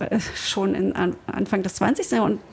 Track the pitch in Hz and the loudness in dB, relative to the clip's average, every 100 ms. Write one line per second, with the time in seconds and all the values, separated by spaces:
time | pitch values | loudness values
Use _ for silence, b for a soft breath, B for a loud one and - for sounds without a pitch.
0 | - 220 - - - - 196 196 190 - | -2 -2 -2 -6 -4 0 0 2 0 0
1 | 180 180 - - 196 196 185 - 208 277 | 0 -2 -6 -4 0 0 -2 0 2 2
2 | 359 233 214 208 - | 2 2 2 0 -2